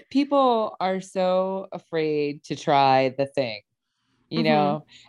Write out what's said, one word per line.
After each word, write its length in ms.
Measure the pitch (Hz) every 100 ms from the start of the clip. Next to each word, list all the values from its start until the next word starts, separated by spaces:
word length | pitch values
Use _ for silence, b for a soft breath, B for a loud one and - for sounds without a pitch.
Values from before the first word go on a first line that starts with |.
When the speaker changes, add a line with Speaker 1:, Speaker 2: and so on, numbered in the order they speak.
| -
Speaker 1:
people 640 | 262 277 285 262 226 214 -
are 200 | 185 190
so 680 | 190 190 185 185 190 190 190
afraid 720 | 175 - 165 156 151 147 147
to 120 | - 147
try 600 | - 139 135 131 135 131
the 80 | 139
thing, 360 | - 123 104 - _ _ _ _ _ _
you 100 | 165
Speaker 2:
Mm-hmm. 80 | 156
Speaker 1:
know? 360 | 151 147 151 - B